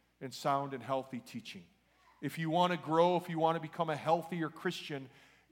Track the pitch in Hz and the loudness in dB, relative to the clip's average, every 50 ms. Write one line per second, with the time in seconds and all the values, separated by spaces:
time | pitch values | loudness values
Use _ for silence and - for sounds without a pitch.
0 | _ _ _ _ 135 131 123 - - 151 139 139 143 139 135 127 117 127 135 135 | _ _ _ _ -12 -12 -10 -4 0 0 2 2 0 -2 -6 -8 -4 -4 -4 -4
1 | 131 131 135 120 117 - - 117 - - - 190 175 - _ _ _ _ _ _ | -4 -4 -8 -10 -10 -10 -12 -12 -12 -12 -14 -16 -18 -20 _ _ _ _ _ _
2 | _ _ _ _ - 139 - 165 165 160 156 175 180 180 180 156 131 147 156 165 | _ _ _ _ -8 -6 -4 -2 -2 0 4 4 4 4 4 0 0 2 6 6
3 | 175 180 180 170 175 175 165 160 160 160 165 165 151 151 - - 170 160 151 127 | 6 6 6 2 0 -2 0 2 4 4 2 2 -2 -6 -4 -2 -2 -2 -2 -2
4 | 107 151 165 175 165 - 185 170 160 147 - - - 185 170 - - - 151 135 | 2 2 2 2 2 -2 -4 -2 -2 -4 -4 -4 -4 -4 -4 -4 -8 -8 -8 -8
5 | 135 127 - - - - _ _ _ _ | -10 -12 -16 -20 -20 -20 _ _ _ _